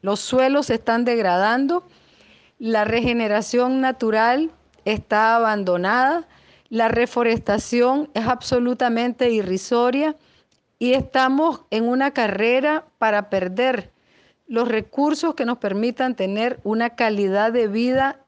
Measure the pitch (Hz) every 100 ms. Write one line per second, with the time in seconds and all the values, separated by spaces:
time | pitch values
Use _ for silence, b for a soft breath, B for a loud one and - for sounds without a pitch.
0 | 190 202 - 254 262 277 277 226 - 233
1 | 247 233 196 175 202 240 277 349 349 b
2 | b b b b b b 220 214 214 226
3 | 240 233 220 208 220 240 247 262 262 254
4 | 226 214 226 262 320 - _ _ - 214
5 | - 214 220 233 226 214 185 175 185 233
6 | 262 330 330 b b b b 226 226 226
7 | 240 - 240 226 - 208 - 240 240 277
8 | 302 - 226 247 - 254 240 247 247 226
9 | 240 240 247 220 190 185 - 240 240 262
10 | 302 302 b b b b _ _ 240 262
11 | 262 262 262 269 320 277 _ 214 233 254
12 | 277 277 220 196 226 254 294 311 311 _
13 | 220 208 208 196 185 185 262 233 - b
14 | b b b b _ 226 233 220 214 -
15 | 294 311 330 294 233 240 208 196 233 240
16 | 254 247 190 202 233 254 196 220 233 233
17 | 233 208 202 196 220 240 220 208 247 262
18 | 269 269